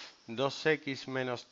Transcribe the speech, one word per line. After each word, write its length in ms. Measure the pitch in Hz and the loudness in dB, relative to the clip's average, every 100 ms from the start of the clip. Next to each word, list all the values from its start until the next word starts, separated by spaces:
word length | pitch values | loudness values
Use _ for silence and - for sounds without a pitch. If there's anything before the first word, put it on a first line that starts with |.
| - - - | -14 -16 -8
dos 380 | 113 135 - | 0 0 2
x 420 | 156 147 143 131 - | 2 2 0 -6 -4
menos 400 | 131 127 120 - | -2 0 -2 -6